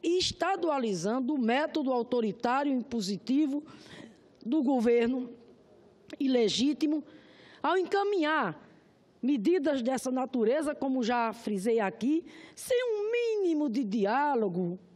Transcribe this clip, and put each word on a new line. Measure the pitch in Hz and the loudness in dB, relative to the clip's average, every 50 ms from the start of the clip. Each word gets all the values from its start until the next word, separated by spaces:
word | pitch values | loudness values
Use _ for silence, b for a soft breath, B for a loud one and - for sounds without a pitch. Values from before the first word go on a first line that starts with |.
| - | 0
estadualizando | 320 339 370 359 - - - 339 339 392 381 349 330 302 277 247 226 196 175 156 196 226 262 269 240 302 | 0 0 0 0 -2 -2 -2 -2 -2 0 0 0 0 0 0 0 -2 -2 -2 -2 -2 -2 -2 -2 -2 -2
o | 285 | 0
método | 240 220 233 269 302 311 302 320 294 254 262 | 0 2 2 2 0 0 -2 -2 0 0 0
autoritário | 247 233 240 - 240 226 214 190 196 - 240 247 269 285 294 269 | 0 0 0 0 0 0 0 -2 -2 -2 -2 0 0 0 0 0
e | |
impositivo | 254 220 - - 233 202 175 208 180 - - 262 277 311 285 269 294 294 B B B B B B B B B B B B B - - - | -2 -2 -4 -4 -4 -4 -4 -4 -6 -2 0 2 2 2 2 0 -4 -6 B B B B B B B B B B B B B -20 -14 -8
do | 220 247 320 277 | -2 -2 0 2
governo | 233 277 254 220 240 233 240 233 233 262 254 247 247 - - - - - - - - - - - - - _ _ - - - | 2 2 2 4 4 4 4 4 2 0 -2 -4 -8 -12 -18 -20 -20 -20 -20 -20 -20 -20 -20 -20 -20 -20 _ _ -20 -8 -2
ilegítimo, | 294 269 262 247 233 202 - - 226 285 302 - 320 302 302 302 269 B B B B B B B B B B B B | 0 2 4 4 4 4 2 2 2 2 2 0 0 0 0 -2 -4 B B B B B B B B B B B B
ao | 285 330 | 0 0
encaminhar | 381 370 339 - 392 403 403 415 381 311 294 311 311 254 190 151 - B B B B B B B B B _ _ _ - | 0 0 0 0 0 0 2 0 0 2 2 2 0 0 -2 -4 -8 B B B B B B B B B _ _ _ 0
medidas | 247 294 269 190 320 339 381 277 320 294 269 233 | 0 0 2 4 2 2 2 2 0 0 0 0
dessa | 233 262 254 - 269 | -2 -2 -2 -2 -2
natureza, | 254 262 254 240 - 254 226 208 247 302 320 285 294 | -2 -2 -2 -2 0 0 2 2 2 2 0 -2 -4
como | 294 - 277 262 262 240 | -2 -2 -2 0 0 0
já | 208 247 240 233 226 214 | 0 0 0 0 -2 -2
frisei | 226 - - 208 196 180 233 226 226 | -4 -6 -4 -4 -2 0 0 2 2
aqui, | 214 190 190 - 208 247 302 330 349 B B B B B B | 2 0 -2 -2 -2 0 0 0 -2 B B B B B B
sem | - - - 508 480 508 | -16 -4 0 0 0 2
um | 494 440 415 415 427 466 | 0 -2 -2 -2 0 0
mínimo | 480 480 466 440 427 392 349 330 302 294 294 | 0 0 0 0 0 0 0 0 0 0 -2
de | 214 247 277 | -2 -2 -2
diálogo | 202 190 233 196 196 220 262 285 294 285 240 220 202 175 175 185 170 175 185 - - - | -2 0 0 0 2 2 2 2 2 2 0 0 0 0 -2 -2 -2 -4 -6 -12 -20 -20